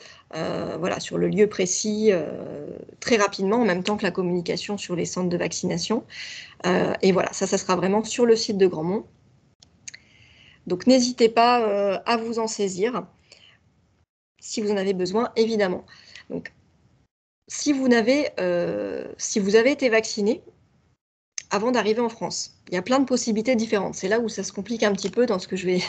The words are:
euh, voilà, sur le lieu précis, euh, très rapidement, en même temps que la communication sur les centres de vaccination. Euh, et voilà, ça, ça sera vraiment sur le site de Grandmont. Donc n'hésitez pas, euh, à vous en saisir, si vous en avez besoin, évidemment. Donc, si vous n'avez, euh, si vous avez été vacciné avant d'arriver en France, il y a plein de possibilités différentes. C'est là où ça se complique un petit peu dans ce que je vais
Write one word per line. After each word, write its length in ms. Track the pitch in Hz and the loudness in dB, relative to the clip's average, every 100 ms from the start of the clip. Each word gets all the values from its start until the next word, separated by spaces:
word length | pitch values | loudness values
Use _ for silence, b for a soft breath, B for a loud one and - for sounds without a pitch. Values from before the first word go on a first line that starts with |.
| B B - | B B -12
euh, 420 | 160 180 - 175 156 | -8 -4 -4 -6 -4
voilà, 180 | 185 - | -4 -4
sur 180 | - 170 | -4 -2
le 120 | 175 | 0
lieu 180 | 175 208 | 4 2
précis, 600 | - 180 - 214 214 220 | 2 -2 -2 -2 0 2
euh, 560 | 180 151 - - 143 147 - - - | 2 0 -8 -10 -12 -12 -14 -16 -8
très 180 | - 233 | 0 2
rapidement, 420 | 202 - 190 233 | 2 0 2 4
en 60 | |
même 200 | 226 180 | 4 2
temps 120 | 185 208 | 0 0
que 60 | |
la 80 | 190 | -2
communication 680 | 190 175 180 170 180 - 202 | 0 0 0 -2 -4 -6 -8
sur 200 | - 170 | -6 -4
les 80 | |
centres 240 | 175 180 180 | -4 -2 -2
de 80 | 175 | -2
vaccination. 680 | 170 - 180 170 - 226 B B B B B - 180 | -2 -4 -4 -2 -2 -4 B B B B B -6 0
Euh, 260 | 185 - - | 2 0 2
et 100 | 190 | 2
voilà, 200 | 180 - | 4 0
ça, 140 | - 190 | -2 -2
ça 100 | 196 | 0
sera 200 | - 185 | 0 0
vraiment 260 | 190 208 | 2 2
sur 240 | 220 - 240 | 0 2 4
le 80 | |
site 240 | 220 - 196 | 4 2 2
de 80 | 190 | 2
Grandmont. 380 | 160 165 208 - _ _ _ _ _ - _ - B B B B B B B - | 2 -2 -4 -6 _ _ _ _ _ -20 _ -20 B B B B B B B -6
Donc 220 | 180 247 | 0 6
n'hésitez 400 | 262 247 - 226 | 6 4 2 4
pas, 340 | 226 240 247 | 6 4 4
euh, 360 | 214 202 202 185 | 2 2 0 0
à 120 | - 233 | -2 -2
vous 240 | 226 226 | -2 -4
en 80 | 220 | -4
saisir, 580 | 220 202 180 220 220 - b b b b b _ _ _ _ _ _ _ _ | -2 -4 -2 -2 -2 -8 b b b b b _ _ _ _ _ _ _ _
si 200 | - - | -10 -4
vous 120 | 208 | -2
en 40 | 202 | 0
avez 160 | 190 | 0
besoin, 380 | 185 180 208 240 233 | 0 0 0 0 0
évidemment. 480 | 226 220 190 - B B B B - | 2 2 0 -2 B B B B -12
Donc, 220 | - - _ _ _ _ _ _ _ _ _ - | -12 -12 _ _ _ _ _ _ _ _ _ -14
si 260 | - 294 | -4 -2
vous 140 | 269 262 | 2 4
n'avez, 440 | 233 220 285 285 - | 4 4 2 0 -2
euh, 680 | 180 175 170 208 208 67 60 - | -2 0 -2 -4 -4 -8 -10 -10
si 200 | - 233 | -4 -2
vous 160 | 196 | 4
avez 160 | 220 240 | 6 6
été 180 | 285 262 | 4 2
vacciné 540 | 220 220 - 202 320 - - _ _ _ _ _ _ _ - - | 2 0 0 0 -2 -6 -20 _ _ _ _ _ _ _ -18 -6
avant 200 | 208 226 | -2 0
d'arriver 300 | 247 202 214 | 2 2 0
en 80 | 233 | -2
France, 480 | 226 165 - - _ - | -4 -8 -6 -10 _ -8
il 60 | |
y 40 | 180 | -4
a 40 | |
plein 160 | 185 262 | 0 2
de 60 | |
possibilités 500 | 254 247 - 214 220 | 2 0 0 0 2
différentes. 400 | 233 226 208 170 | 0 2 -2 -2
C'est 140 | - 190 | -4 -2
là 100 | 226 | 0
où 100 | 226 | 0
ça 140 | 196 | -4
se 80 | 190 | -8
complique 320 | - 196 226 | -8 -6 0
un 100 | 208 | 0
petit 180 | 196 196 | 0 -2
peu 160 | 233 240 | 0 0
dans 120 | 185 | 0
ce 80 | - | -4
que 80 | |
je 120 | 185 180 | -4 0
vais 140 | 180 | 0